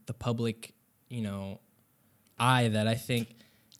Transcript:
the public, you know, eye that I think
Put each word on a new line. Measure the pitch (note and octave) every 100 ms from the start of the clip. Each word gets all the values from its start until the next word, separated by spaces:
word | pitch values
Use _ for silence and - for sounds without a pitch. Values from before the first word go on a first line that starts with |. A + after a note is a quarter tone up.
| -
the |
public, | A2+ B2 A#2+ A#2 A2 - _ _ _ -
you | B2
know, | G#2+ G2 G2 F#2+ _ _ _ _ _ _ _ -
eye | A#2+ B2+ A#2
that | G#2+ A2
I |
think | A#2 - A#2+ A2+ - - _ _